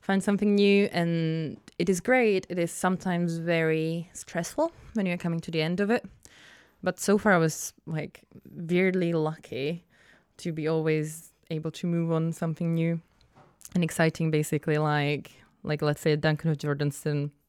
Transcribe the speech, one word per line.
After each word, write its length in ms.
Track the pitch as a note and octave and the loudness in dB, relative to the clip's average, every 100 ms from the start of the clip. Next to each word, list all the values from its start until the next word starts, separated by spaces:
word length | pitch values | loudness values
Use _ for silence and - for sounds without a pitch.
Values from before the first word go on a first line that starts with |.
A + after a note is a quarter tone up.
find 220 | - G3 | 0 0
something 320 | F#3+ G3+ G#3 | 2 0 2
new, 340 | G3+ G3+ G3+ G3+ | 4 6 6 4
and 640 | - E3+ E3 D#3+ D#3+ D#3 - - _ | 0 0 0 0 -2 -4 -8 -16 _
it 100 | F3 | 0
is 120 | F3+ | 0
great. 460 | G3+ B3+ A#3 F#3+ - | 2 2 4 2 -2
It 100 | F3+ | -4
is 120 | E3+ | -4
sometimes 680 | - F#3 F#3 F#3+ F3 F3 E3 | 0 -2 0 -2 0 0 -2
very 720 | E3 E3+ D#3+ D#3+ D#3+ E3 E3 | 0 2 2 0 0 -4 -8
stressful 600 | - - E3+ F3 - D#4+ - - | -14 -10 -8 -6 -2 -2 -4 -8
when 120 | A3+ F3+ | -4 -2
you're 120 | F3 | -2
coming 220 | F3 E3 | -2 -4
to 100 | D#3+ | -4
the 100 | D#3+ | -2
end 180 | D#3 F3 | -2 0
of 100 | G3+ | 0
it. 140 | A#3 G3 - - - - - _ _ | 0 -2 -20 -20 -20 -20 -20 _ _
But 160 | F3+ F3+ | -6 -4
so 200 | - G#3 | 2 2
far 140 | G#3+ | 6
I 60 | F3+ | 4
was, 360 | D#3+ - - - - | 4 0 -10 -14 -8
like, 360 | D#3+ D3+ - _ - - | -8 -8 -12 _ -20 -20
weirdly 600 | D3 E3 F3 F#3 F#3 E3+ | -14 -2 2 2 2 0
lucky 720 | E3 D#3 D#3 - A#2 C#3 E3+ _ _ _ _ _ _ | 2 0 -4 -10 -6 -4 -6 _ _ _ _ _ _
to 140 | F3 | -8
be 140 | D#3 D3+ | -4 -2
always 640 | D#3+ D#3+ D#3 D#3 D#3 - _ _ | 0 2 0 0 -8 -18 _ _
able 200 | D#3 D#3 | -6 -6
to 160 | - F3+ | -4 -2
move 260 | E3+ E3 | 0 2
on 200 | E3 E3 | 0 0
something 420 | E3 E3 D#3 E3+ | -2 -4 -2 -2
new 260 | E3 E3 E3+ - _ _ _ - _ - | 0 0 -2 -6 _ _ _ -20 _ -6
and 100 | - | -2
exciting, 460 | E3+ - E3 - D#3+ | -2 2 0 2 0
basically, 480 | D3+ D3+ D3+ - D3+ | 0 0 -2 0 0
like, 640 | D3+ D3 C#3+ D3 - - - _ | 2 2 0 -2 -6 -20 -20 _
like, 200 | - D3+ | -6 -2
let's 180 | D3+ D3 | -2 0
say 120 | - | 0
at 80 | D3+ | 2
Duncan 280 | D#3 D3+ E3 | 2 0 0
of 80 | D3 | -2
Jordanston 720 | D3+ C#3+ D3 - - D3 D3 _ | -2 -2 -2 -2 -4 -2 -4 _